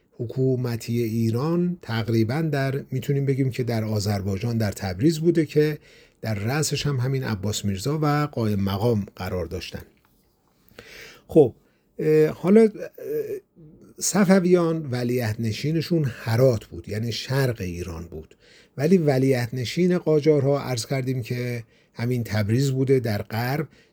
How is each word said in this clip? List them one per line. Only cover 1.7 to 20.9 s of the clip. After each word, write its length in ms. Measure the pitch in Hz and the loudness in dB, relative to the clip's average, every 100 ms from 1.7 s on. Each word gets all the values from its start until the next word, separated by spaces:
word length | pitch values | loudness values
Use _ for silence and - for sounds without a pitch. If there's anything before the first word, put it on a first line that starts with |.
| 175 | -4
تقریباً 600 | - 113 107 113 110 139 | -4 -4 0 2 2 0
در، 420 | 160 143 135 135 - | -2 0 -2 -4 -6
می‌تونیم 340 | 131 - 139 139 | -6 -2 -2 0
بگیم 240 | 135 131 | 0 0
که 140 | 117 | -2
در 200 | 120 113 | -2 -2
آذربایجان 720 | 110 107 95 101 95 95 120 117 | -2 -2 0 -2 -2 -4 -2 -2
در 140 | 104 | -2
تبریز 480 | - 95 90 147 156 | -2 -6 0 0 2
بوده 260 | 170 165 151 | 2 2 2
که 320 | 151 151 151 - - - _ | 2 2 -2 -12 -20 -20 _
در 140 | 110 101 | -4 -2
رأسش 500 | 107 151 147 143 147 | -2 -2 -2 -2 -2
هم 140 | 135 | -2
همین 240 | 131 135 | -2 -2
عباس 420 | 127 104 101 - 101 | -2 -4 -4 -2 -2
میرزا 340 | 98 135 156 | -2 -2 0
و 260 | 151 147 147 | 0 0 0
قائم 280 | 127 110 101 | -2 -2 0
مقام 460 | 95 98 120 107 95 - | 0 0 2 0 -2 -8
قرار 300 | 92 90 82 | -6 -6 -6
داشتن. 360 | 92 - - - _ _ _ _ _ _ _ _ - - - - - - | -8 -10 -14 -16 _ _ _ _ _ _ _ _ -20 -20 -20 -20 -20 2
خب، 280 | 160 123 - _ _ _ - | 6 6 2 _ _ _ -4
اه، 280 | 156 156 156 | 2 4 4
حالا، 340 | - 170 214 | 2 4 6
اه، 80 | 220 214 - - 131 151 - 135 _ _ - - - - | 6 2 -16 -12 -6 -6 -6 -8 _ _ -20 -20 -20 -8
صفویان 840 | - 190 185 196 180 180 165 165 143 | -2 2 6 6 6 4 4 -2 -4
ولیعهد 440 | 123 123 123 110 107 | -4 -2 -2 -2 -2
نشینشون 640 | 117 104 143 160 - 170 139 | -4 -2 -2 -2 0 0 0
هرات 580 | - - 113 131 110 - | -4 -2 4 4 4 -4
بود، 240 | 85 85 | -14 -8
یعنی 220 | 104 117 | -6 -4
شرق 500 | 107 - 135 131 107 | -6 -4 0 0 -2
ایران 440 | 92 85 87 82 82 | -6 -6 -10 -10 -12
بود، 320 | 78 - _ _ - _ - | -14 -16 _ _ -20 _ -2
ولی 200 | 151 185 | 4 4
ولیعهد 520 | 147 131 135 123 117 | 4 4 4 2 0
نشین 440 | 127 113 170 180 180 | -6 -6 0 2 2
قاجارها 640 | 160 156 156 147 135 143 | 2 4 4 4 4 2
عرض 240 | 127 123 | 0 -6
کردیم 360 | - | -2